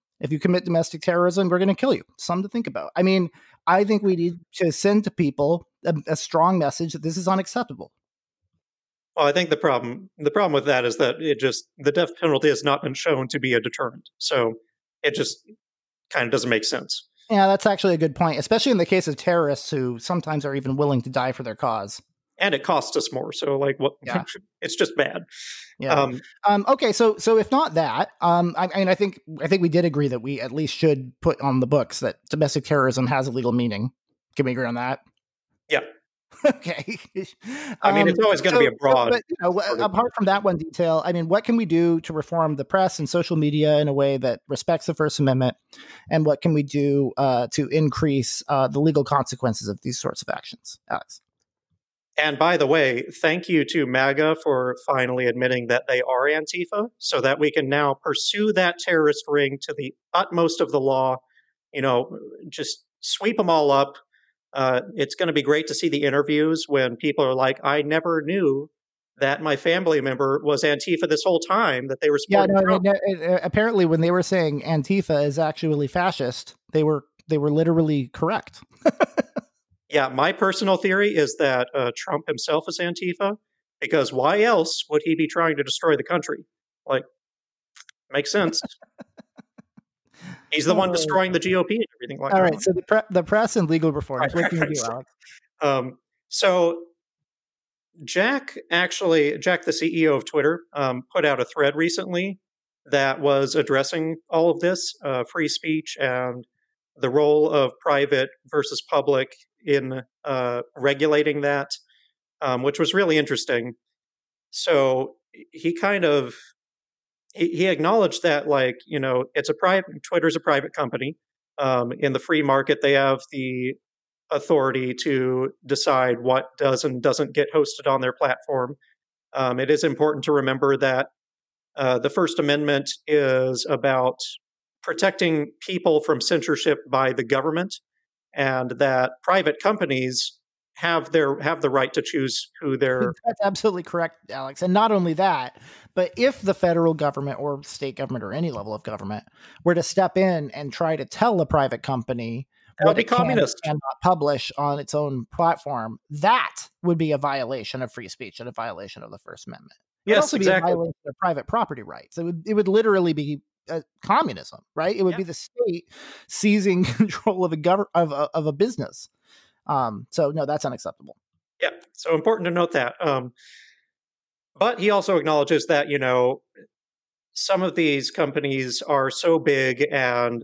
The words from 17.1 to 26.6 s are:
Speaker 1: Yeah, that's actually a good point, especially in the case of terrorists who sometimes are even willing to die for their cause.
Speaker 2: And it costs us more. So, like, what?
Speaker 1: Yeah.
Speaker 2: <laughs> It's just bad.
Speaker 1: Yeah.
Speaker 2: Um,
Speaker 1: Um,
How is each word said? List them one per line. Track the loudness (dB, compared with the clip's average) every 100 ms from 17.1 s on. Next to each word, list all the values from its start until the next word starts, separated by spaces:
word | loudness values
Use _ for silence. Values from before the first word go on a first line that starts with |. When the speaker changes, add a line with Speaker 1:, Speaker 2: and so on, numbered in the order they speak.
| _ -2
Speaker 1:
Yeah, | 4 4
that's | 4 2
actually | 2 2
a | 2
good | 0
point, | 0 0 0
especially | 0 2 2
in | 2
the | 2
case | 2 0
of | -2
terrorists | 0 2 2 -2 -4
who | -4 -4 -4
sometimes | -4 -4 -4 -4 -4
are |
even | -4 -4 0
willing | 2 0
to | 0
die | -2 -2
for | -4
their | -10
cause. | -4 -2 -2 -6 -14 _ _ _ -4
Speaker 2:
And | -2
it | 0
costs | 0 0 0 -4
us | -4
more. | -6 -8
So, | -6 -4 0
like, | -2 0
what? | -2 -4
Speaker 1:
Yeah. | -6 -6 -6
Speaker 2:
<laughs> | -14 _ _
It's | -6 -2
just | 0 0
bad. | -2 -4 -12 -18 -16 -16 -18 -8
Speaker 1:
Yeah. | 0
Speaker 2:
Um, | 2 2 -2 -14 _ 2
Speaker 1:
Um, | 2